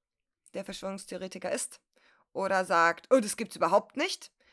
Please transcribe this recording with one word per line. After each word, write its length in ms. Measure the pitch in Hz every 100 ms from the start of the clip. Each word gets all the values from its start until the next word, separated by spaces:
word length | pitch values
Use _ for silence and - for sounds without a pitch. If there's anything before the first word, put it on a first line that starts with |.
| _ _ _ _ _
der 100 | 190
Verschwörungstheoretiker 840 | 196 190 190 196 - 180 185 185 180
ist 300 | - - - _ _ _ _ _
oder 320 | - 190 190
sagt, 440 | 190 170 165 165 -
„Oh, 80 | 262
das 160 | 208 -
gibt's 200 | 214 -
überhaupt 400 | 165 196 - -
nicht.“ 360 | 359 - - _ _